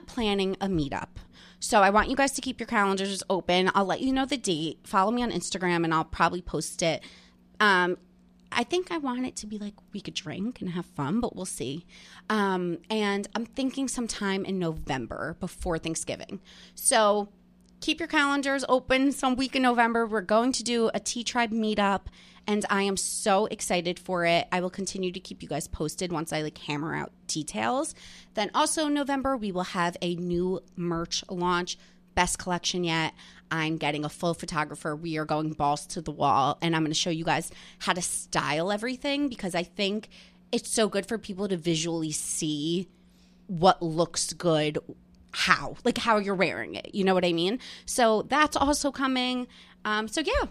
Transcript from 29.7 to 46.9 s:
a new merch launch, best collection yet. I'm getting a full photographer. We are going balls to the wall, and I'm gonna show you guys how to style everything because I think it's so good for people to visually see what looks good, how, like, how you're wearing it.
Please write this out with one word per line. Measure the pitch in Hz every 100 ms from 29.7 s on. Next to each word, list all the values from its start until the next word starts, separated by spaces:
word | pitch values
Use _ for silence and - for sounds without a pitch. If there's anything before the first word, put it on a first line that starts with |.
| - 175 175
a | 175
new | 175 180 175 185 185 - -
merch | 170 165 170 - -
launch, | 180 175 175 180 - - - _
best | - 175 -
collection | 185 175 - 185
yet. | 175 160 160 - - - -
I'm | 160 156 160
getting | 151 147
a | 151
full | - 175
photographer. | 165 165 160 151 147 165 151
We | 170 156
are |
going | 151 151 156
balls | 151 143 147 -
to | 185
the | 160
wall, | 147 143 127 135 147
and | 165
I'm | 165
gonna | 156
show | 160 180
you | 160
guys | 165 147 165 - - -
how | -
to | 180
style | 175 - - 160 139 147 175
everything | 208 247 247 285 277 285
because | 247 190
I | 202
think | 175 - 196 214 - - - _ -
it's | 240 -
so | - -
good | 196 -
for | 220
people | - 185 202
to | 180
visually | 165 160 165 165 156
see | 147 - - 156 151 156 170 185 _ _ _ _ _ -
what | 170 180 -
looks | 170 160 165 - -
good, | 160 175 156 151 151 - - _ - -
how, | - - 143 139 -
like, | 240 240
how | 233 214
you're | 196
wearing | 185 170 98 92
it. | 95 -